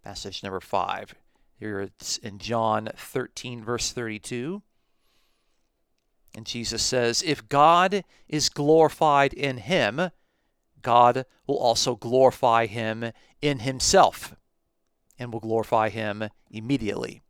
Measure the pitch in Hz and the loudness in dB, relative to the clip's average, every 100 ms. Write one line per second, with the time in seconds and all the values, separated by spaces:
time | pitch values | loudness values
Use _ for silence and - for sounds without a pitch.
0 | 101 101 101 92 101 95 - 98 87 95 | -16 -14 -12 -12 -10 -10 -4 -2 -2 -6
1 | 101 - _ _ _ _ 107 98 98 _ | -10 -20 _ _ _ _ -10 -8 -10 _
2 | - - 117 98 98 113 113 107 110 - | -10 -10 -10 -14 -6 -2 0 0 -4 -14
3 | - 131 - - 127 120 107 120 - - | -8 -8 -8 -12 -14 -12 -6 -4 -4 -6
4 | 117 107 - 123 135 202 _ _ _ _ | -8 -10 -10 -8 -8 -10 _ _ _ _
5 | _ _ _ _ _ _ _ _ _ _ | _ _ _ _ _ _ _ _ _ _
6 | _ _ _ - 110 120 113 113 - 127 | _ _ _ -16 -10 -8 -6 -4 -2 2
7 | 120 120 175 143 110 143 151 175 185 196 | 2 0 -2 -4 -2 4 6 6 4 -2
8 | - _ _ 151 - - 147 160 156 - | -6 _ _ -4 -4 0 4 6 6 4
9 | 156 143 139 - 139 123 101 180 107 127 | 4 4 2 0 -6 -6 -2 0 0 0
10 | 180 _ _ _ _ _ _ _ 127 120 | -6 _ _ _ _ _ _ _ 4 6
11 | 120 127 131 _ - 143 123 117 - 120 | 6 4 -6 _ -6 0 2 2 0 -4
12 | 117 127 131 - 127 113 117 113 110 110 | 0 4 4 4 2 2 0 -4 -6 -6
13 | 117 - _ _ 147 139 120 131 - 190 | -8 -12 _ _ -4 -4 -6 -4 2 6
14 | 127 - - - _ _ _ _ _ _ | 4 2 -18 -20 _ _ _ _ _ _
15 | _ - 120 117 110 113 107 113 110 110 | _ -14 -10 -10 -2 -2 2 0 0 -2
16 | 107 104 107 _ _ 107 113 135 110 - | -8 -6 -10 _ _ -16 -4 -4 -4 -6
17 | - 117 | -8 -12